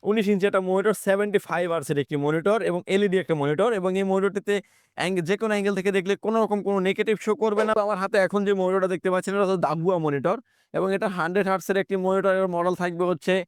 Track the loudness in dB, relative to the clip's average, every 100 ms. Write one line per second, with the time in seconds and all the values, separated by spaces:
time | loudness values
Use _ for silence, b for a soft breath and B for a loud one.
0 | 0 0 2 2 2 0 0 0 0 0
1 | 0 0 2 -2 -2 -4 -2 -2 -2 -2
2 | -2 -2 0 0 0 0 0 -4 -2 0
3 | 2 0 0 0 0 2 2 2 0 0
4 | 0 2 0 -2 -2 -4 b b b -6
5 | -2 -2 0 -2 0 0 0 -2 0 0
6 | 0 -2 0 0 0 0 0 0 0 0
7 | 0 0 0 0 0 2 2 2 0 -2
8 | 0 2 2 0 0 0 2 2 0 0
9 | 0 0 0 0 2 2 0 0 0 2
10 | 0 0 0 -2 -6 _ _ -2 0 0
11 | -2 -2 0 0 2 0 0 -2 0 -2
12 | 0 2 2 2 0 0 0 0 -4 -2
13 | 0 0 0 -2